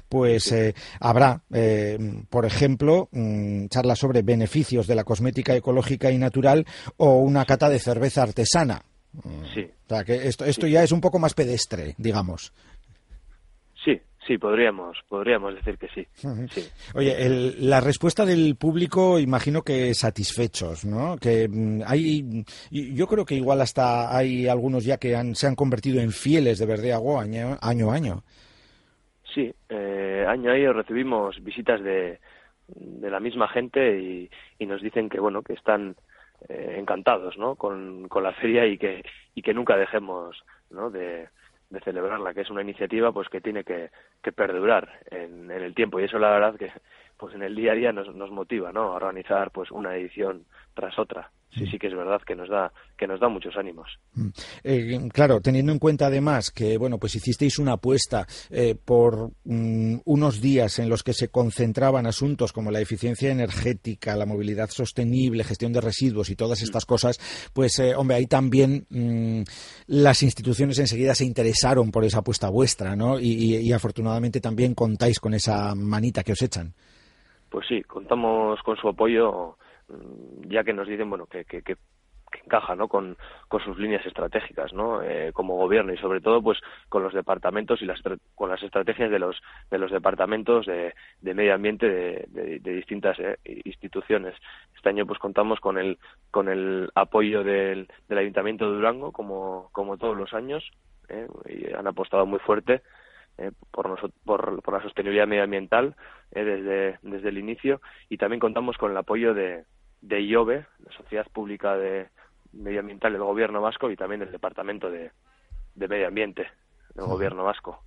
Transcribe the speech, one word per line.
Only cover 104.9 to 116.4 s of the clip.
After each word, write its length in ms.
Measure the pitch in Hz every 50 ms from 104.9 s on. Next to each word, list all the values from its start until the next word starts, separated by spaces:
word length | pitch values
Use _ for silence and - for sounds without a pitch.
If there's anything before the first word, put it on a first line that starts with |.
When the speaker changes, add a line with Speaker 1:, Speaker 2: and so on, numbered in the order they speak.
| - - 98 101 101 104 104
Speaker 2:
medioambiental, 720 | 104 104 104 101 101 101 98 95 92 - 117 127 143 151 - - - - - _ _
eh, 140 | - 98 107
desde, 540 | 107 101 98 95 98 98 98 98 95 92 - -
desde 260 | 101 101 98 98 104
el 80 | 101 98
inicio, 420 | 101 107 117 120 - 135 139 139 - - - - _ -
y 100 | 113 101
también 200 | 107 101 117 120
contamos 380 | 120 110 110 117 123 123 120
con 160 | - 117 104 98
el 40 |
apoyo 380 | 95 95 - 107 113 117 117 110
de, 300 | 101 95 90 87 85 82 _ _ _ _ _ _ _ -
de 180 | 98 104 104
ihobe, 460 | 104 101 110 117 117 110 123 143 151 - _ _ -
la 80 | - -
Sociedad 300 | - - - 110 104 107 - -
Pública 440 | 110 107 101 104 98 - 101 98
de 320 | 98 95 95 95 98 95 - _ _ _ _ _ _ _ _ -
Medioambiental 600 | 104 104 101 101 104 101 101 101 98 - 113 107
del 100 | 98 101
Gobierno 380 | 101 101 110 113 104 104 104
Vasco 300 | 104 110 113 - - 123
y 60 | 101
también 240 | - 95 92 104 104
del 120 | 101 92 90
Departamento 580 | 90 - 95 90 - 95 101 104 104 - 90
de, 200 | 87 85 82 80 - _ _ _ _ _ _ _ - - - - _
de 140 | 95 98 92
Medio 200 | 104 104 95 87
Ambiente 340 | 95 107 110 101 90 -